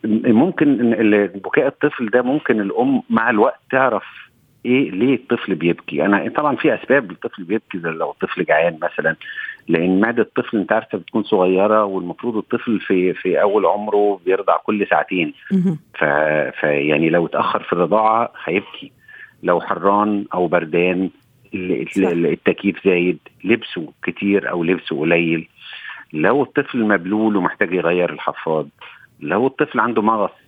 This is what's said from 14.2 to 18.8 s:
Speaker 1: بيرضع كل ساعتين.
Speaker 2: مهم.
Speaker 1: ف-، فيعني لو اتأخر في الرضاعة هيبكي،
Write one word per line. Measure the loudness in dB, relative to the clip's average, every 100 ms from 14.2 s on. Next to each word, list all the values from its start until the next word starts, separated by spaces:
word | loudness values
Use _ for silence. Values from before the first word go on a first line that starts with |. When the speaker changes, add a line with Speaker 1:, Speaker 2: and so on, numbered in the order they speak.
| -2
Speaker 1:
بيرضع | 0 2 0
كل | 0 -2 0
ساعتين. | 0 0 -2 -4 -6 -2
Speaker 2:
مهم. | 0 0 -2 _
Speaker 1:
ف-، | -4 0 2 2 0 -2 -2
فيعني | -2 0 0 2 2
لو | 2 0
اتأخر | -2 -2 -2
في | -4
الرضاعة | -2 2 2 2 2 -2 -6
هيبكي، | -4 -4 -4 -18